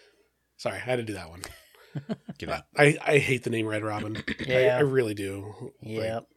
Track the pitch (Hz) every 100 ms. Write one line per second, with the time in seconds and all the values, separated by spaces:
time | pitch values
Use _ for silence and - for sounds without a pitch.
0 | _ _ _ _ _ - 117 95 120 127
1 | 110 98 85 87 - - _ _ - 147
2 | - - - - - 160 - - 147 -
3 | - 147 - 123 123 113 110 107 107 104
4 | 107 110 - - 131 127 127 123 143 131
5 | 113 101 98 98 101 - 131 - 113 110
6 | 110 113 -